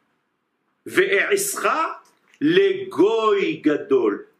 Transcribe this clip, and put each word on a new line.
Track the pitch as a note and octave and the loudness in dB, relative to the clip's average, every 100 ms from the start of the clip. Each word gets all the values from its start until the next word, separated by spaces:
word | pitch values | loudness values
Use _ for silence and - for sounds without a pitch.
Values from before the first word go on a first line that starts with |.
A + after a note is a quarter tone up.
| _ _ _ _ _ _ _ _ - | _ _ _ _ _ _ _ _ -2
Ve'e'esra | - F#3+ G3 D#3 G3 - - G#3 C#4+ E4+ - _ _ _ _ | 0 2 0 0 -2 -2 -4 -2 -2 -4 -8 _ _ _ _
le | D#3 F3+ G3 - B2 | 2 4 2 0 -6
goy | - G3+ A3+ G#3+ G3+ E3+ D#3 | 0 2 2 2 0 -2 -2
gadol, | D3+ C#3+ - - G#2+ G2+ - | -2 -2 0 2 2 -2 -10